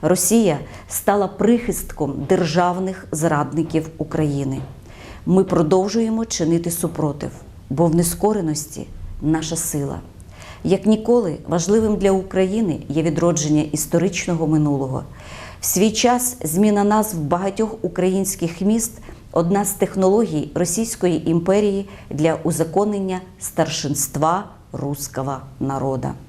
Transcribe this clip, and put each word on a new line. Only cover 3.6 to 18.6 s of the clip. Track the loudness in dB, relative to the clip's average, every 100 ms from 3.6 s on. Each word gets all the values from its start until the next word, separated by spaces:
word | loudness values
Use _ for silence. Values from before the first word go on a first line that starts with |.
| 0 -2 -4 -8
України. | -6 0 0 0 -2 -4 -8 -14 -18 -18 -18 -12 2
Ми | 2
продовжуємо | 4 2 4 4 2 0 0 0
чинити | -4 -2 0 0 0
супротив, | -4 -4 -2 -2 -2 -8 -10 -18 -20 -8
бо | 2 4
в |
нескореності | 4 2 2 2 2 0 -4 -6 -12 -14 -12 -12 -4
наша | 0 0 0 -4
сила. | -4 -4 -4 -6 -12 -20 -20 -20 -18 -8 0
Як | 2 4
ніколи | 2 4 2 2 -4 -2
важливим | -2 4 2 4 2
для | 2
України | 2 0 0 2 2 0 -2 -2
є | 0
відродження | 0 2 2 2 2 2
історичного | 2 -2 0 2 2 -2 -4 -2 2
минулого. | 2 2 0 -2 -6 -8 -14 -16 -16 -16 -8
В | -4
свій | 2 2
час | 4 2 2 0 -4
зміна | -4 2 4 4
назв | 4 4 2 -2
багатьох | -2 0 -2 -2 -2 -2
українських | -6 0 2 2 -2 -2 -4 -2